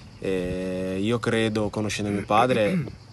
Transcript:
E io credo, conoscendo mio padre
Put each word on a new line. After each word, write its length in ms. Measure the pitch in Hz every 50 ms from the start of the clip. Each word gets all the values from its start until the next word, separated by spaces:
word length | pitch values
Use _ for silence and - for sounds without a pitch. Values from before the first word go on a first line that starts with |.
| - - - -
E 800 | - 95 95 92 90 90 92 92 92 92 92 92 92 92 95 95
io 180 | 101 110 120 117
credo, 500 | - 117 113 113 113 113 110 113 104 101
conoscendo 420 | - 110 107 101 - - 104 104
mio 140 | 101 101 98
padre 600 | - 104 110 123 127 127 117 107 98 95 92 135 - - - - -